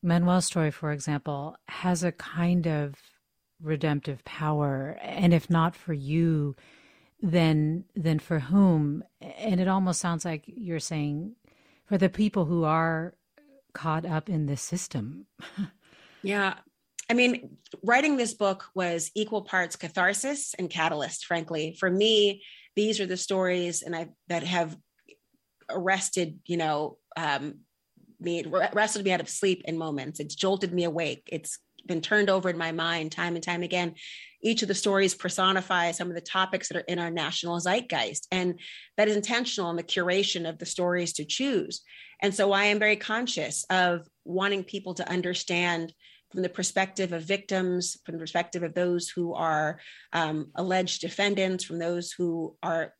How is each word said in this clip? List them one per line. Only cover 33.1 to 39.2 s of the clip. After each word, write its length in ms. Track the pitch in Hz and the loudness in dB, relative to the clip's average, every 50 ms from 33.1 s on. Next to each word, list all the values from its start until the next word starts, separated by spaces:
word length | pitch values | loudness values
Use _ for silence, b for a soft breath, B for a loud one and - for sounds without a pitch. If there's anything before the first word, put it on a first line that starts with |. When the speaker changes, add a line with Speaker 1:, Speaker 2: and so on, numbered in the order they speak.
| 156 | -4
Speaker 2:
time 220 | - 175 175 170 | -4 -2 -2 -2
and 80 | 170 165 | -4 -4
time 200 | - 175 170 175 | -4 -4 -4 -2
again. 320 | 160 - 180 175 170 165 B B B B B B B B B - | -2 0 0 0 -2 -4 B B B B B B B B B 0
Each 180 | 214 233 226 | 0 0 0
of 80 | 226 185 | 0 -2
the 60 | 196 | -2
stories 400 | 196 - 214 196 190 196 185 185 | 0 2 2 4 4 4 2 2
personify 800 | - - 180 - - 185 185 190 190 185 - 190 180 170 170 170 | 0 -4 -6 -2 2 2 4 4 2 0 0 2 2 2 2 0
some 160 | - 180 180 | -2 -6 -6
of 40 | 175 | -6
the 60 | 170 | -8
topics 480 | 165 - - 190 190 185 196 185 - - | -8 -4 0 0 0 2 0 -4 -4 -4
that 80 | 156 | -6
are 40 | 175 | -6
in 180 | - - 180 175 | -4 -4 -4 -2
our 120 | 170 170 | -2 -2
national 480 | 165 170 156 147 175 - - 170 170 170 | -2 -2 -2 -2 -4 -4 -4 -2 -4 -2
zeitgeist. 680 | 170 180 185 233 247 240 - 143 117 104 - - - - | 0 0 0 0 0 -2 -2 -2 -2 -2 -4 -8 -6 -2
And 300 | - 185 180 180 170 175 B B B B B B B - | -2 0 0 0 -2 -4 B B B B B B B 2
that 100 | 214 214 | 2 4
is 80 | 214 | 4
intentional 540 | 208 | 0